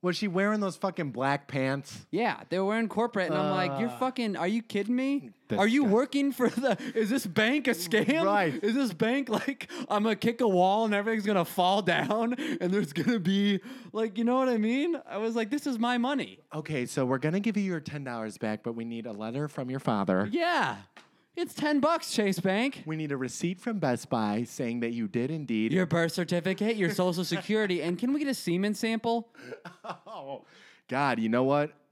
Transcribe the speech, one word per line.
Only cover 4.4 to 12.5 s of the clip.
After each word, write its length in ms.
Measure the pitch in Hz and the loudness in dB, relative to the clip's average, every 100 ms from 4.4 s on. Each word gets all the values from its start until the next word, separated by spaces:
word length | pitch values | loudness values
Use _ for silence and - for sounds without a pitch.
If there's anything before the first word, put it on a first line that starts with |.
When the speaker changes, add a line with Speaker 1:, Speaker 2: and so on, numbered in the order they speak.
| 170 | -2
Speaker 2:
you 140 | 226 | -2
kidding 340 | 226 202 202 247 | -2 -4 -2 0
me? 360 | 269 277 - - _ | 0 -2 -6 -20 _
Speaker 1:
that's 100 | 208 | 2
Speaker 2:
Are 80 | 202 | 4
you 140 | 254 | 4
Speaker 1:
disgusting. 100 | 262 | 4
Speaker 2:
working 380 | 208 269 285 277 | 4 4 2 0
for 160 | 254 240 | 2 0
the, 300 | - 262 196 - - | 2 0 0 -2 -2
is 140 | 214 | 0
this 160 | 262 196 | 0 0
bank 400 | 165 214 294 254 | 2 2 2 2
a 40 | |
scam? 520 | 175 175 214 165 302 | 0 2 2 4 4
Speaker 1:
Right. 300 | 339 202 175 135 | 4 4 2 0
Speaker 2:
Is 120 | 202 240 | 0 2
this 180 | 254 | 0
bank 340 | 170 220 262 269 | 0 0 0 0
<laughs> 180 | 208 - | -2 -2
like, 220 | 277 - - - | -6 -10 -12 -2
I'm 140 | 208 | 0
gonna 120 | 214 214 | 2 2
kick 240 | 226 233 | 0 2
a 80 | 240 | 2
wall 380 | 180 185 208 226 | 6 4 4 2
and 80 | |
everything's 320 | 202 208 226 202 | 2 0 0 2
gonna 180 | 202 | 2
fall 380 | 160 - 180 202 | 2 2 4 4
down 540 | 180 160 139 214 233 247 311 | 4 2 2 0 0 -2 -4